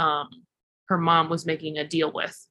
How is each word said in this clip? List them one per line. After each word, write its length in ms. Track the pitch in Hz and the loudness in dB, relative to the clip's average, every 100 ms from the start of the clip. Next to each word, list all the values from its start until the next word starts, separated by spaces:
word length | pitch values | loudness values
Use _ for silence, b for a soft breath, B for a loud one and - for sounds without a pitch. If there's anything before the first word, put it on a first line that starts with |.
um, 280 | 160 147 - - _ _ _ _ - | 0 0 -4 -14 _ _ _ _ -2
her 80 | 185 | 0
mom 300 | 165 165 160 | 4 4 4
was 160 | 165 | -2
making 340 | 165 160 156 151 | -2 -4 -4 -6
a 80 | 151 | -2
deal 260 | 160 156 | 0 0
with 340 | 85 82 - - | -2 -6 -8 -20